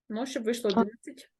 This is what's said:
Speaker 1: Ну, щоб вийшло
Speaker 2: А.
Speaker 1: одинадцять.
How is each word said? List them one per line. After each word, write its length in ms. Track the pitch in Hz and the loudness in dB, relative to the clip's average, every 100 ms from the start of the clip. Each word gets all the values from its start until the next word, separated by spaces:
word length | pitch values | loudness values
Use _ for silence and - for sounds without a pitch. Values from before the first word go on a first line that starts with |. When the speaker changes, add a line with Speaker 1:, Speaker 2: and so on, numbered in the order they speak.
| - | -8
Speaker 1:
Ну, 180 | 214 262 | -6 -4
щоб 180 | 269 | -2
вийшло 260 | 220 233 208 | -2 0 2
Speaker 2:
А. 60 | 190 | 2
Speaker 1:
одинадцять. 500 | 208 - - - - | 2 -2 -18 -20 -20